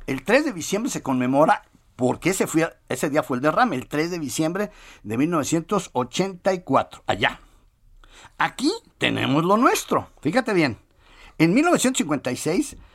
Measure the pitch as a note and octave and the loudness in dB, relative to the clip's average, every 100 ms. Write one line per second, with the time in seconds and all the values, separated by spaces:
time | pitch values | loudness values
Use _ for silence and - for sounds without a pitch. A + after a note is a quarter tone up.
0 | - C3+ - B3+ D4+ F3+ - G3+ A#3 D3+ | -6 -6 2 2 2 -6 -4 -4 -4 -6
1 | - B2+ B2 C#3 E3 - - _ _ - | -4 -2 2 4 4 2 -4 _ _ -4
2 | B2+ A#2+ E3 F#3+ G3+ D#3 D#3 - - B2+ | -2 0 -2 0 0 0 0 -4 -10 -4
3 | D#3+ D3 - B2 D3 F3+ A#3+ C3 B2 D3 | 0 -2 -2 0 0 2 0 -2 -4 -4
4 | E3 F3+ C#3 - D#3+ F#3+ G#3 - - - | -2 -4 -6 -2 -2 -2 -6 -8 -20 -18
5 | G#2 A2+ D#3 E3 B2+ E3 E3 G3+ - B2 | -6 -2 0 0 0 -2 0 -4 -2 -4
6 | B2+ - F#3+ F3+ G3 F#3 - C3 - - | -2 -2 -4 -2 -2 -2 0 0 0 -8
7 | - G2 B2 - - _ _ _ _ - | -6 0 -2 -2 -16 _ _ _ _ -20
8 | - - - - E3 - C#4 A4+ - _ | -20 -20 -20 -4 -4 -2 -2 -2 -10 _
9 | B2 A2 A#2+ C#3+ E3+ G#3+ D4+ A4 - D3 | -2 -2 0 0 2 4 4 2 0 -4
10 | - _ D3+ A#3 B3+ F#3+ C#3+ G2+ _ _ | -4 _ -2 0 0 2 0 -2 _ _
11 | _ - - - E3 A3+ E4+ D#4 B3+ B3+ | _ -20 -20 2 4 4 4 2 2 0
12 | E3+ C#3 B2+ B2+ D3+ F#3+ - - - | -2 -2 -4 -4 -2 -2 -2 -10 -20